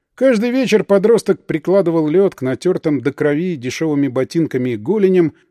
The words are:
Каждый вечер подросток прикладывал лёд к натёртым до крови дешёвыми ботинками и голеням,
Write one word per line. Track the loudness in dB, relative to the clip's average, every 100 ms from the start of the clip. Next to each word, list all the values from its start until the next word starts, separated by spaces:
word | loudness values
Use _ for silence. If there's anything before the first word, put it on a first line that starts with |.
| _ 0
Каждый | 2 2 0
вечер | -2 0 0 2
подросток | 2 4 2 2 -4 -2
прикладывал | -6 0 2 2 0 0
лёд | 2 0 -2
к |
натёртым | -6 -2 -2 -2 -2 -2
до | -2
крови | -2 -2 0 -2 -6
дешёвыми | -8 -6 -2 0 -2
ботинками | -2 -2 -2 -2 -2 -4
и | -4
голеням, | -4 0 2 4 2 -2 _